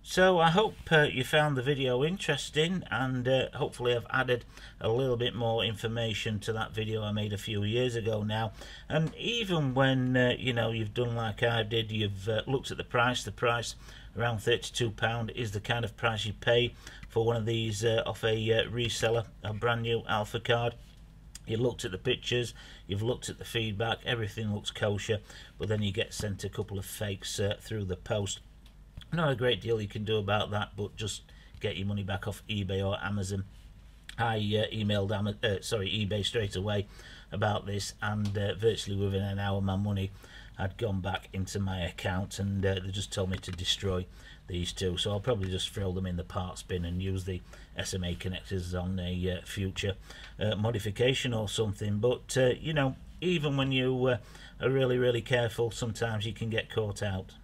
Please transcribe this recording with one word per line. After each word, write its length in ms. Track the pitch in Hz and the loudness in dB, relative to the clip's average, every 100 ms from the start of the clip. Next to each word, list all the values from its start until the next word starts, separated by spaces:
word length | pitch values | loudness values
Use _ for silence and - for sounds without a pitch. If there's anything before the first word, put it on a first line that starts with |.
So 380 | - - 185 180 | -2 6 6 8
I 100 | 165 | 6
hope, 240 | 170 214 - - | 6 4 0 4
uh, 120 | 160 | 6
you 200 | 143 101 | 6 2
found 340 | 123 151 151 131 | 4 4 4 2
the 60 | |
video 400 | 123 139 135 123 | 2 2 2 4
interesting, 800 | 151 190 - 139 - 147 165 185 - | 2 0 0 -2 0 0 2 0 -2
and, 380 | 110 131 127 123 | -2 0 0 4
uh, 220 | 131 - | 4 2
hopefully 400 | 120 151 - 123 | -2 -4 0 2
I've 140 | 120 - | 2 2
added 340 | 131 127 123 - - - - | 0 2 0 -2 -18 -18 -4
a 80 | 110 | 0
little 280 | 117 135 117 | 2 2 2
bit 200 | 123 117 | 0 0
more 260 | 117 113 | 0 2
information 800 | 110 104 113 113 113 104 - 104 | 0 -2 -4 -2 -2 -2 -2 -2
to 120 | - | -2
that 180 | 110 - | -4 -4
video 320 | 107 107 110 | -4 -2 -2
I 80 | 104 | -2
made 200 | 104 104 | -2 -2
a 60 | 101 | -4
few 240 | - 104 | -4 -2
years 320 | 104 120 127 | 2 2 2
ago 300 | 117 110 107 | 0 0 0
now. 260 | 107 110 113 - - - - | 0 0 -2 -6 -16 -16 -2
And 260 | 151 160 | 0 0
even 580 | - - 233 202 170 139 | -2 -4 -2 0 2 2
when, 440 | 127 135 131 127 127 | 4 6 6 4 6
uh, 180 | 123 - | 4 4
you 160 | 123 | 0
know, 200 | 117 113 | 0 0
you've 220 | 113 107 | 0 -2
done 200 | 123 120 | 0 0
like 300 | 117 113 104 | 0 -2 2
I 180 | 117 117 | 4 4
did, 300 | 107 113 107 | 2 0 0
you've, 360 | 107 104 98 101 | 0 0 -2 0
uh, 140 | 107 117 | 0 2
looked 240 | 135 - | -2 -2
at 40 | 92 | -6
the 60 | |
price, 400 | 85 123 120 123 | 0 4 4 2
the 80 | - | -4
price 460 | - 120 117 113 - - - - 95 | 0 2 2 -2 -10 -16 -16 -12 -2
around 240 | 120 113 | 0 0
thirty-two 500 | 120 117 - - 117 | 2 2 0 0 -2
pound 400 | 104 113 117 113 - | 2 0 0 -4 -4
is 160 | 117 | -4
the 80 | 101 | -4
kind 240 | - 117 | -2 -2
of 120 | 113 - | -2 -2
price 280 | 117 110 | -2 0
you 80 | 110 | -4
pay 420 | 95 - 120 120 - - - - | -2 4 6 4 -2 -16 -16 -4
for 160 | 117 | 2
one 120 | 113 117 | 2 2
of 100 | 110 | 0
these, 380 | 113 113 101 | 0 0 0
uh, 180 | 113 110 | 2 2
off 200 | - - | 0 0
a, 280 | 113 110 110 | 2 2 4
uh, 120 | 110 | 4
reseller, 640 | - 113 117 - 113 117 - - | 2 -2 -2 0 2 2 -2 -8
a 80 | 98 | -6
brand 300 | 104 117 117 | -2 0 2
new 200 | 117 113 107 | 2 0 2
Alpha 320 | 107 104 117 | 0 0 -4
card. 340 | - 117 120 - - - - - - - - | 2 2 2 -2 -18 -20 -20 -20 -18 -16 -4
You 100 | 110 | 0
looked 280 | 123 - | 0 0
at 60 | - | -6
the 80 | 92 | -2
pictures, 560 | 131 120 - 123 117 - - - - | 0 0 0 0 -2 -8 -18 -18 -6
you've 160 | 98 | -2
looked 260 | 113 165 - | 0 -2 -4
at 100 | - | -10
the 60 | |
feedback, 540 | - 117 110 101 113 107 - | -4 -2 -2 0 0 0 -2
everything 480 | 120 107 - 110 | -2 -2 -2 -2
looks 160 | 104 - | -2 -4
kosher, 480 | - 110 101 - 104 - - - - | 0 0 0 0 -2 -2 -18 -18 -8
but 100 | 98 | -2
then 140 | 107 | 0
you 80 | 104 | 0
get 240 | 95 - | 0 -4
sent 300 | - 107 95 | -4 -4 -4
a 40 | 101 | -6
couple 300 | - 101 98 | -6 -4 -6
of 80 | - | -8
fakes, 540 | - 104 98 - - | -6 -4 -4 -6 -2
uh, 160 | 101 104 | 0 -2
through 260 | - 110 95 | -6 -4 -4
the 100 | 90 | -6
post. 440 | - 107 98 - - - - - - - - | -2 -2 -2 -6 -12 -20 -20 -20 -18 -18 -6
Not 200 | 165 156 | 0 2
a 20 | |
great 260 | 127 123 104 | 4 2 2
deal 200 | 117 113 | 2 0
you 80 | 101 | 0
can 160 | 110 | -4
do 140 | 104 110 | 0 0
about 340 | 98 104 - | 2 2 2
that, 240 | 104 104 - | -2 -2 -4
but 180 | 101 | -8
just 280 | - 107 - - - - - | -4 -6 -6 -12 -20 -20 -6
get 180 | 107 80 | -4 -2
your 120 | 101 | -2
money 160 | 101 | -2
back 240 | 95 101 - | -2 -2 -4
off 160 | 98 - | -8 -4
eBay 380 | 104 95 98 98 | -2 0 0 0
or 160 | 98 | -2
Amazon. 420 | 98 101 92 98 98 - - - - - - - | -2 -2 -2 -4 -6 -12 -18 -20 -20 -18 -14 -2
I, 200 | 117 110 | 0 2
uh, 360 | 104 107 107 | 2 2 2
emailed 380 | 110 104 104 98 | 0 2 2 2
Ama-, 240 | 104 101 101 | 0 0 0
uh, 180 | 110 95 | 0 0
sorry, 260 | - 110 95 | -2 -2 0
eBay 340 | 110 101 104 | 0 0 0
straight 300 | 95 120 101 | 0 0 0
away 320 | 92 104 101 98 - - - - | 0 0 0 -2 -10 -18 -18 -8
about 340 | 101 107 101 - | 0 2 2 -2
this, 280 | 101 - - | -4 -6 -4
and, 380 | 107 107 104 101 | -2 0 0 0
uh, 160 | 101 | 0
virtually 420 | 95 113 101 - 98 | 4 4 2 -2 0
within 260 | 98 95 | 2 2
an 180 | 101 98 | 0 0
hour 200 | 101 98 | 0 2
my 160 | 98 95 | 2 2
money 360 | 104 101 98 - - - - - | 0 0 -2 -6 -18 -18 -16 -6
had 200 | 92 - | -6 -2
gone 240 | 117 95 | -2 0
back 280 | 92 92 - | -2 -4 -4
into 260 | 95 92 101 | -4 -2 0
my 220 | 98 92 | 0 0
account, 580 | 87 - 101 92 98 - | -2 -2 -2 0 -2 -2
and, 260 | 98 98 | 0 2
uh, 100 | 95 | 2
they 160 | 95 92 | 2 -2
just 200 | 98 - | -4 -2
told 180 | - 92 | -2 0
me 80 | 92 | -2
to 120 | - | -4
destroy 560 | 87 87 - 98 90 90 - - - - | -4 -2 0 2 0 -2 -10 -18 -18 -6
these 260 | 90 87 | -2 -2
two. 240 | - 92 85 | 0 0 0
So 140 | 107 | 0
I'll 80 | 101 | 0
probably 280 | 113 110 92 | 0 0 0
just 220 | 92 - | -2 -4
throw 220 | - 95 | -2 -2
them 140 | 92 92 | -2 -2
in 100 | 87 | -2
the 80 | |
parts 380 | 85 - 90 - | -2 -4 -4 -6
bin 220 | - 90 | -4 -2
and 160 | 87 90 | 0 -2
use 240 | 95 92 | 0 -2
the 160 | 92 90 - - - - | -2 -6 -8 -18 -12 -6
S 180 | 87 | -4
M 100 | 95 | -2
A 100 | 90 | -2
connectors 640 | 85 92 90 - 95 87 90 | -4 -4 -6 -4 -4 -2 -2
on 180 | 90 95 | -2 -2
a, 400 | 87 90 90 90 | -2 0 0 -2
uh, 20 | |
future, 500 | - - 95 - 101 - - - - - | -6 -2 -2 0 -2 -2 -10 -16 -16 -2
uh, 180 | 107 90 | 0 2
modification 760 | 110 110 107 95 123 131 131 | 0 0 -2 4 4 4 0
or 160 | 110 104 | -2 -2
something. 500 | - 110 104 104 104 | 0 0 0 -2 2
But, 380 | 123 127 - 131 | 2 2 0 4
uh, 140 | 127 - | 4 4
you 120 | 127 | 0
know, 240 | 156 135 131 - - | 2 2 0 -14 -4
even 360 | 170 175 147 139 | 0 2 2 2
when 160 | 135 | 2
you, 340 | 131 127 127 127 | 2 2 4 4
uh, 100 | 123 - - - - | 2 -2 -18 -18 -2
are 100 | 127 | 2
really, 280 | 135 127 123 | 4 4 4
really 240 | 123 120 | 4 2
careful, 480 | 107 123 117 - 117 | 2 2 2 2 0
sometimes 560 | - 117 107 117 107 113 | 0 -4 -2 -2 -2 -2
you 60 | |
can 180 | - 113 | -4 -2
get 180 | 110 - | -2 -2
caught 340 | - 107 98 | -2 -2 -2
out. 320 | 104 95 - - | -2 -4 -6 -16